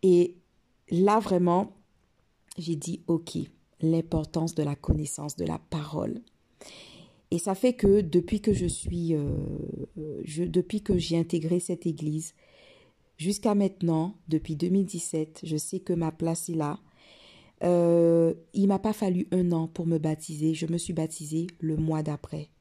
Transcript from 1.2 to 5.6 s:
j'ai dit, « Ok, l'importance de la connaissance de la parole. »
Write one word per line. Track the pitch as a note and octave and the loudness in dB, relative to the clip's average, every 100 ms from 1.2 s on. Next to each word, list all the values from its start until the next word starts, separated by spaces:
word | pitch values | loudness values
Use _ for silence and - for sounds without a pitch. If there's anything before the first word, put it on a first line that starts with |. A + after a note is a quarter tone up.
| G3 F#3 F3 F3 A3 - _ _ _ _ _ _ _ - | 2 2 4 2 0 -8 _ _ _ _ _ _ _ -12
j'ai | E3 D#3+ | -6 -6
dit, « | E3+ E3 - | -4 -10 -2
Ok, | E3 E3 - - _ _ _ | -2 -2 -8 -8 _ _ _
l'importance | D#3+ E3 E3 D#3+ D3+ E3 D#3+ D#3+ | 0 0 0 -2 -2 -2 -2 -2
de | |
la | D3 C#3+ | -2 -4
connaissance | - D3+ D3+ - D3 - | -2 -2 -2 -8 -10 -6
de | E3 | -4
la | |
parole. » | D#3+ | -4